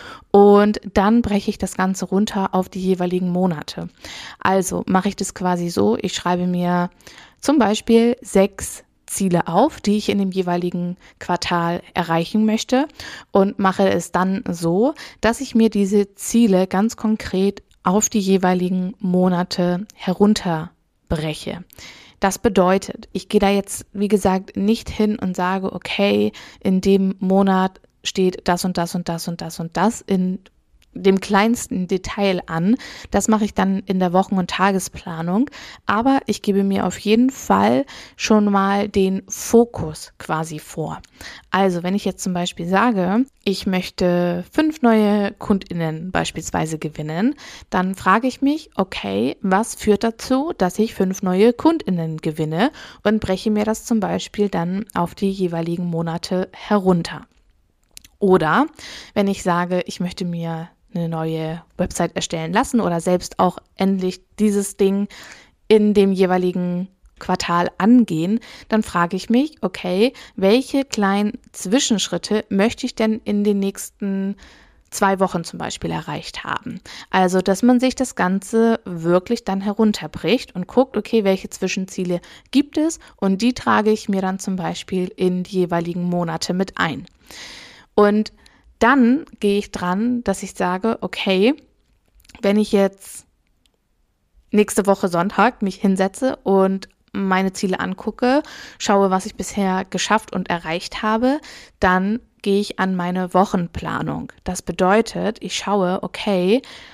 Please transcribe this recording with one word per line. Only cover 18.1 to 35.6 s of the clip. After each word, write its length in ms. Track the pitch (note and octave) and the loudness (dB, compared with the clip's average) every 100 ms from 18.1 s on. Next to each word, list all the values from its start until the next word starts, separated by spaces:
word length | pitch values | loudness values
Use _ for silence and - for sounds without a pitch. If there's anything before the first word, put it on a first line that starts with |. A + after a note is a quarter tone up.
| A3 | 0
jeweiligen 760 | F#3 F#3+ F#3 F#3 F3+ F#3 F3+ - | 2 2 4 2 0 -2 -4 -4
Monate 880 | F#3 F3+ F#3 F3 F3+ - F3 F3 A3 - | 0 2 2 2 -2 0 0 0 -6 -10
herunterbreche. 1700 | - F3 G#3 G#3+ F#3 D#3+ E3+ _ _ _ - D#3+ D#3 D3+ - F3 - - - - - - | -6 2 4 4 0 -4 -6 _ _ _ -6 -4 -4 -6 -10 -12 -14 -20 -20 -20 -20 -2
Das 200 | G3 - | -2 0
bedeutet, 680 | A#3 F#3+ F3+ F#3+ - - - | 0 4 4 2 -2 -14 -10
ich 160 | F3+ - | -10 0
gehe 100 | G#3 | 2
da 100 | G3 | 4
jetzt, 360 | G3+ G3 - - | 0 -2 -10 -12
wie 140 | G3 G3+ | -4 0
gesagt, 500 | G3+ F#3+ F#3 G3 G3+ | 2 2 0 -2 -2
nicht 320 | G3 A3+ - | 0 0 -2
hin 280 | - G#3+ G#3+ | -2 0 0
und 180 | F#3 F3+ | -4 -2
sage, 360 | F3+ F#3+ F#3 | -2 -2 -4
okay, 600 | F3+ - - G3+ G#3 G#3 - - - | -8 -8 0 2 2 0 -4 -20 -6
in 220 | G3 F#3 | 0 2
dem 340 | F#3+ G3 F#3+ F#3+ | 4 4 2 -2
Monat 600 | F#3 F#3+ G3 F#3+ F#3+ - _ _ | 2 4 4 2 0 -4 _ _
steht 440 | - - F#3 - - | -8 0 0 0 -2
das 180 | F3 F#3+ | 0 0
und 120 | F3+ | -2
das 180 | E3+ F3+ | -4 -4
und 120 | E3+ | -6
das 200 | E3 - | -6 -6
und 140 | E3+ | -8
das 180 | E3 - | -10 -10
und 180 | E3 E3+ | -6 0
das 240 | G3+ - | 0 0
in 380 | - F#3+ F#3 F#3 _ _ _ _ _ - | -2 0 0 -4 _ _ _ _ _ -2
dem 160 | F#3+ F#3+ | 2 2
kleinsten 680 | F#3+ G3+ A3 A#3+ - F#3+ F3+ | 2 0 2 0 -4 -6 -4
Detail 540 | F#3+ - - G3+ F3+ - | -4 -4 -2 0 -2 -4
an. 280 | E3 F3+ B3+ - - - | -2 0 0 -2 -18 -4
Das 160 | G3+ G#3 | -2 2
mache 180 | G#3+ G#3 | 2 0
ich 80 | |
dann 260 | - F#3+ F#3+ - | 0 0 0 -2
in 140 | F#3 | 0
der 140 | F3+ | 2
Wochen- 240 | F3+ F#3+ F#3+ | 2 0 0
und 120 | F3+ | -2
Tagesplanung. 1000 | - G3 F#3+ - - - D#3+ E3+ G3 C#4+ - | 0 2 0 -4 -12 -12 -8 -2 0 0 -4